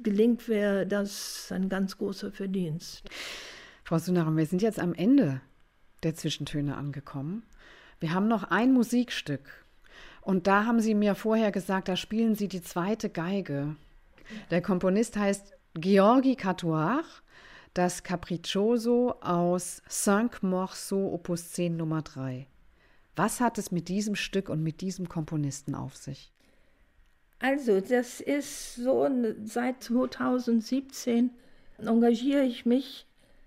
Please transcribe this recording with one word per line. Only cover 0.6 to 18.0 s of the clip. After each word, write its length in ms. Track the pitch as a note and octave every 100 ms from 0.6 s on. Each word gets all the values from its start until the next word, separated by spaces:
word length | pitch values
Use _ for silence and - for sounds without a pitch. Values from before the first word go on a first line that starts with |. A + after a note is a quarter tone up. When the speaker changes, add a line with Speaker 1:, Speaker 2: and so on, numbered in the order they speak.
| G3+ G3 F#3
Speaker 1:
das 640 | G3+ G3+ - - - -
ein 180 | F#3+ F#3+
ganz 300 | F#3+ G3 -
großer 320 | G3+ G3 G3
Verdienst. 720 | - G3 F#3+ F3 D#3+ - - - - - - - - - -
Speaker 2:
Frau 140 | - E3
Sundaram, 380 | E3+ F3+ D#3+ D#3
wir 100 | D#3
sind 160 | F3+
jetzt 160 | A3+ G#3
am 160 | F3
Ende 460 | - F#3 C#4 F#3 C3+ - _ _ _ _ -
der 120 | E3
Zwischentöne 640 | D#3+ D#3+ - D3 D3+ C#3+ C#3
angekommen. 680 | C#3+ C#3+ - C#3+ C#3 G#3 - _ - - - -
Wir 140 | E3
haben 160 | E3+ G#3
noch 160 | A3+
ein 280 | F3+ F3+ B3
Musikstück. 920 | B3+ A3 A#3+ A#3+ - - C#3 - - - _ - - - -
Und 260 | - F#3+ F#3
da 180 | G3 A3
haben 140 | A#3
Sie 140 | A3
mir 200 | G#3 G#3
vorher 360 | G3 A3 A3 G#3+
gesagt, 380 | G3 F3 F#3+ F#3
da 80 | F3+
spielen 380 | - A3 A3+
Sie 140 | G#3 G3+
die 140 | F#3
zweite 460 | E3+ - F3 A3 G#3
Geige. 680 | - E3 G3 F3 C#3+ C#3+ D3+ - - _ - - A3 -
Der 100 | E3+
Komponist 560 | F3 F3+ F#3 G3 A#3 G#3
heißt 400 | G3+ G3+ - - _
Georgi 600 | - E3+ G3 G3 B3+ C4+
Catuar, 680 | B3+ F#3+ F#3 E3+ D#3 D#3 C4+ E4 - _ - - - -
das 280 | - F3+ F3